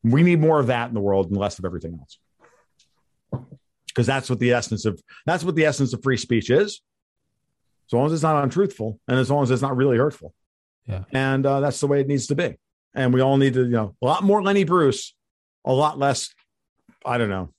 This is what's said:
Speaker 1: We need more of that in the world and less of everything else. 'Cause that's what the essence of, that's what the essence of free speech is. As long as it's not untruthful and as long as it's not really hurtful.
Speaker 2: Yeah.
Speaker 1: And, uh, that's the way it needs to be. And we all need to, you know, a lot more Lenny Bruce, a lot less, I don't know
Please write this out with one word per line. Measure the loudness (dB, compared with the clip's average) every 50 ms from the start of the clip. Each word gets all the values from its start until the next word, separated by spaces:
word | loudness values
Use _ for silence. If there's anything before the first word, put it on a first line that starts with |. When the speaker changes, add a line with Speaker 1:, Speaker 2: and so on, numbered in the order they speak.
| 2 2
Speaker 1:
We | 4 4
need | 6 4 4 4
more | 4 4 4 2
of | 2 0
that | 0 -2 -2 -4
in | -4
the | -4
world | 0 0 2 0 0 0
and | -2
less | -2 -2 -4 -4 -6
of | -10
everything | -8 -8 -8 -12 -12 -14 -14
else. | -20 _ -20 _ _ _ _ _ _ -20 _ _ _ _ _ _ _ _ _ _ _ _ _ _ _ _ -14 -14 -12 _ -20 _ _ _ _ _ _ -6 -2
'Cause | 0 0
that's | 2 0 -2 -2 -4
what | -4 0
the | 2 2
essence | 2 2 0 -2 -6 -4 -2
of, | -4 -4 -4 _ _ -20 -10 _
that's | -2 -2 -2
what | -2 -2 0
the | 2 2
essence | 2 2 0 -2 -2
of | -2 -6
free | -4 -4 -4 -4
speech | -2 -2 -2 -2 2 2
is. | 2 2 2 0 -4 -14 _ _ _ _ _ _ _ _ _ _ _ _ _ _ _ _ _ _ _ _ _ _
As |
long | 0 0 0
as | 0
it's | 0 0
not | 0 0 2 2 0
untruthful | 0 0 0 -2 -2 -2 -6 -8 -8 -8 -10 _ -2
and | 0 0
as | 2 2
long | 0 0
as | 2 0
it's | 0 0
not | -2 -2 0
really | 0 2 2 2
hurtful. | 2 0 0 -2 -8 -20 -20 _ _ _ _ _ _ _ _ _ _ _
Speaker 2:
Yeah. | -10 -10 -10 -10 _
Speaker 1:
And, | -4 -2 -2 0 0 0 0
uh, | 0 0 0
that's | -2 -2 -2 -2
the | -2
way | 0 0 0
it | 0
needs | 0 -2 -4 -2 -2
to | -4
be. | -2 -2 -4 -6 _ _ _ _ _ _ _ _
And | -2 0 2
we | 2 2
all | 2 4 4
need | 4 4 2 2
to, | 0 0
you | 0
know, | 0 -2 -2 -4 -6 _
a | -2
lot | -2 0 0
more | 2 2 2 2
Lenny | 2 2 2 2 2
Bruce, | 2 2 4 4 2 2 0 -8 -16 _ _ _ _ _ _ _ _ _ _ _
a | -2
lot | 0 2 0 0 0 0
less, | 0 0 0 -2 -6 -12 _ _ _ _ _ _ _ _ _ _ _ _ _ _ _
I | -4 -2 -2
don't | -2 -2
know | -4 -6 -8 -10 _